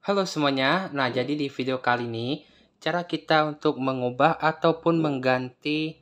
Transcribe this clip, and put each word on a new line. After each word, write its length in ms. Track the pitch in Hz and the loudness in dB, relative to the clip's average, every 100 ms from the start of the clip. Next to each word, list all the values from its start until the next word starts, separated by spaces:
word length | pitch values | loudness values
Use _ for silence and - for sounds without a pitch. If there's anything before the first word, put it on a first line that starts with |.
Halo 240 | - 202 180 | -2 -2 -2
semuanya, 640 | 156 147 135 131 170 190 | 0 0 2 2 0 -2
nah 240 | 143 127 | -2 -2
jadi 240 | 123 127 151 | -2 -2 -2
di 80 | 139 | -4
video 320 | - 131 127 | -4 -4 -2
kali 320 | - 120 120 | 0 0 -2
ini, 320 | 113 120 147 - _ _ _ | -6 -6 -6 -10 _ _ _
cara 240 | - 170 175 | -4 -4 -4
kita 400 | 156 - 156 151 | -8 2 2 2
untuk 320 | 151 156 123 | 0 0 0
mengubah 560 | 131 131 123 127 147 | -2 -2 -4 2 2
ataupun 640 | 160 151 156 165 160 170 170 | 4 -2 2 0 2 0 0
mengganti 960 | 156 135 127 127 127 - 147 151 156 160 | 0 0 2 2 -2 -8 -4 -4 -4 -8